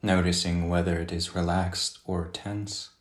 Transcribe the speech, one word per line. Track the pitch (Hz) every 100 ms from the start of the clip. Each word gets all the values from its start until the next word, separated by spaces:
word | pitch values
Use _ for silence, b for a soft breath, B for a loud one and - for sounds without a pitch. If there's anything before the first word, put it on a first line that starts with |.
Noticing | 107 92 90 87 90 87 85
whether | 87 87 85
it | 82
is | 85 82 90
relaxed | 85 87 90 90 - -
or | - 92 85
tense | - 101 104 101 - - _